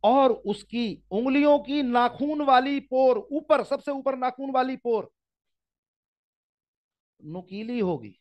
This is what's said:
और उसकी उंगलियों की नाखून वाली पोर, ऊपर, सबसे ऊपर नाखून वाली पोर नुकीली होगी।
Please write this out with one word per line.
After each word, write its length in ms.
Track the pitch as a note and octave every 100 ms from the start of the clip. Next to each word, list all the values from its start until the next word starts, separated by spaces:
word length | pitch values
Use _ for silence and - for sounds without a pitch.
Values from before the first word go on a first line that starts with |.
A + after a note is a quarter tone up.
और 280 | G#3 B3+ C4+
उसकी 680 | A3 G3 G#3 - A#3 A#3 E3+ _
उंगलियों 480 | F#3+ B3+ C4+ D4 C#4+
की 240 | - C#4+
नाखून 580 | C4 A#3+ A#3+ A#3+ C#4+ D4+
वाली 360 | C#4+ B3+ C4 C#4
पोर, 360 | - B3+ C4 A#3
ऊपर, 440 | - C#4 D#4 C#4+
सबसे 260 | G#3 C#4 -
ऊपर 260 | C#4 C4+ C4
नाखून 340 | B3+ B3+ C4+
वाली 260 | C4 C4 C4
पोर 340 | A#3+ A3 - _ _ _ _ _ _ _ _ _ _ _ _ _ _ _ _ _ _ _ _ _
नुकीली 580 | D3+ E3+ F3+ G3 A3 B3
होगी। 400 | F#3+ D#3 A2 _